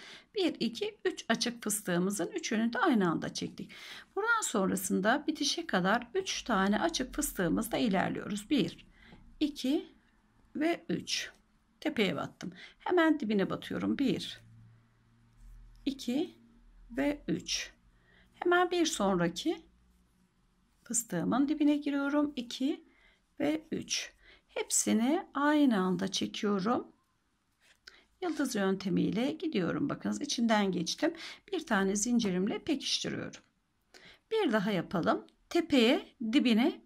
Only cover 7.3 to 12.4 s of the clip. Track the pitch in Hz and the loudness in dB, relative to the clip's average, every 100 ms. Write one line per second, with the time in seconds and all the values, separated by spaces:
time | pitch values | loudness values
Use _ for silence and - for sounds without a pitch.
7.3 | - 170 196 233 285 254 185 - - - | -2 0 0 -2 -2 0 2 0 -2 -6
8.3 | 202 - 285 175 - - - - - - | -8 -2 0 0 -4 -20 -20 -20 -20 -14
9.3 | - 294 - 254 330 381 - _ _ _ | -4 -4 -2 -2 -2 -2 -18 _ _ _
10.3 | _ _ 247 311 339 - 175 - - - | _ _ -2 0 -2 -4 -6 -4 -6 -6
11.3 | - _ _ _ - 302 - 196 143 - | -12 _ _ _ -8 -4 0 0 0 -6
12.3 | - | -10